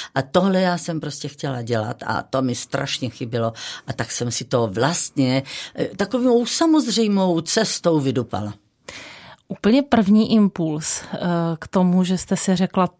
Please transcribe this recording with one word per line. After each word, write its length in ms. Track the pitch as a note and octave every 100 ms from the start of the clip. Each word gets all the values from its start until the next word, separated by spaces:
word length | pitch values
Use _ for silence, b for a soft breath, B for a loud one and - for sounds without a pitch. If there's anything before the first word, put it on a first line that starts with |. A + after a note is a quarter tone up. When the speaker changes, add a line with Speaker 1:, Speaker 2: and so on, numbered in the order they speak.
| B C3+
Speaker 1:
A 60 |
tohle 400 | C3+ F#3 F#3+ F#3
já 160 | F#3 F3
jsem 220 | - D#3+
prostě 280 | D3+ C#3 C#3
chtěla 340 | - D3 B2+
dělat 420 | A2+ A#2 G#2+ B2+ -
a 160 | A2
to 180 | - C3
mi 140 | C3 A#2+
strašně 540 | - C#3 C#3+ - B2
chybělo. 440 | - B2 A#2 A2+ A2+ B B -
A 60 |
tak 180 | A#2+ B2
jsem 200 | - A#2+
si 140 | A#2 A2
to 220 | B2+ A2+
vlastně, 760 | F#2+ C3+ E3+ - - C3 C3 B B B -
eh, 140 | - -
takovou 500 | - B3+ B3+ A#3+ A#3+
samozřejmou 960 | - E4 D#4 B3 G3+ A3 G3 F#3 E3
cestou 580 | D#3+ - A3 - F3 D#3
vydupala. 540 | C3+ B2+ A#2 F#2+ G#2 - _ _ B B B B B B _
Speaker 2:
Úplně 340 | - G3+ B3+
první 520 | C#4+ A#3+ F#3+ G#3+ A3
impuls, 680 | A3 G3+ - D#3+ D3+ D#3 - -
eh, 40 | - F3+ E3+ E3+ E3
k 80 | -
tomu, 360 | F#3+ F3+ F3+
že 140 | F3+ F#3
jste 200 | - F#3+
si 180 | - F#3
řekla, 340 | F#3 - F3+ -